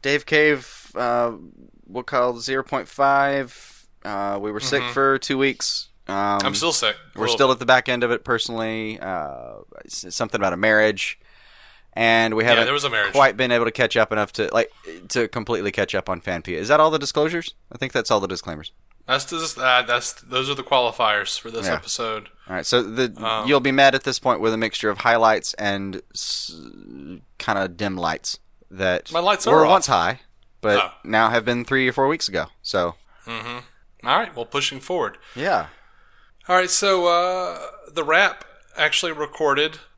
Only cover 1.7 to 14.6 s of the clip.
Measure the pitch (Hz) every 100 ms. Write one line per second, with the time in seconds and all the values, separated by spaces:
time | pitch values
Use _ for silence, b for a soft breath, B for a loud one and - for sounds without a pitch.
1.7 | _ - 107 123 131 123 120 117 135 127
2.7 | 139 92 - 139 139 139 139 123 - -
3.7 | - - _ 101 101 101 101 104 107 135
4.7 | 139 123 123 135 135 - 135 139 - -
5.7 | - - _ - 98 101 101 131 143 170
6.7 | 151 110 - - 95 113 117 135 127 123
7.7 | 127 127 123 120 117 - 117 - 113 110
8.7 | 110 110 110 95 90 76 65 60 53 50
9.7 | - - - 90 - 117 113 98 87 110
10.7 | 107 107 101 - - b b b b b
11.7 | b b - 113 113 113 110 117 117 113
12.7 | 143 139 113 101 135 135 107 127 120 113
13.7 | - 117 117 110 107 101 - 98 117